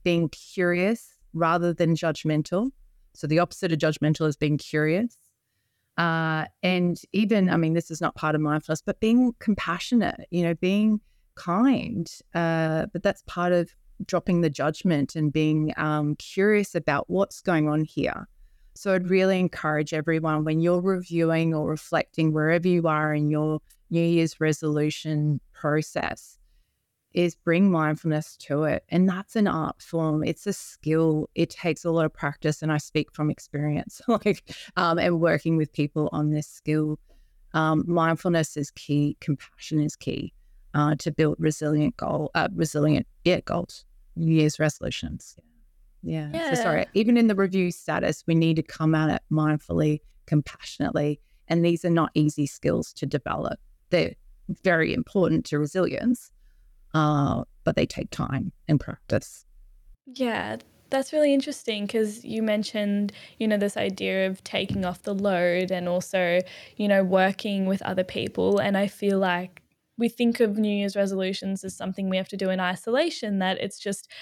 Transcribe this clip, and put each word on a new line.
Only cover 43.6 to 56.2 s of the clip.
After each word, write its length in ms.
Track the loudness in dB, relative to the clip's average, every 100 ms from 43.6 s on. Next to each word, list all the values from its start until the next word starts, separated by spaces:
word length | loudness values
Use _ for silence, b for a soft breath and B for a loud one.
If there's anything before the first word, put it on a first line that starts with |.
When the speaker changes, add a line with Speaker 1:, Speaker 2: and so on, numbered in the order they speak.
| -6 -12 -20 -20 -14 -4
Speaker 1:
New 180 | 2
Year's 240 | 4 4 2
resolutions. 800 | -2 -2 -6 -6 -8 -10 -14 -20 -20 _ -20 _ -20 _
Yeah. 280 | -6 -6 -4
So 240 | -4 -2 0
Speaker 2:
Yeah. 80 |
Speaker 1:
sorry, 220 | 2 0 0
even 240 | 0 4 4
in 100 | 4
the 80 | 2
review 360 | 0 2 0
status, 520 | -4 -6 -2 -2 -4 0
we 100 | 2
need 200 | 4 2
to 80 |
come 320 | -2 -2 2 2
at 140 | 2
it 120 | -2 -2
mindfully, 680 | 0 2 0 -2 0 0 -2 -6 -18 0
compassionately. 920 | 0 0 -8 -12 -6 -4 -2 -2 -4 _ _ -2
And 160 | 2 2
these 180 | 2
are 60 | 2
not 220 | 2 2 2
easy 320 | 2 2 -4
skills 460 | -2 -2 -2 -4
to 120 | -8 -6
develop. 540 | -4 -4 -4 -4 -8 -14 _ -2
They're 260 | 0 0 -4 -20 -18 -12 -4
very 300 | 2 2 2
important 520 | -2 -2 0 2 2 0
to 120 | -2
resilience, 720 | -2 0 -2 0 0 -2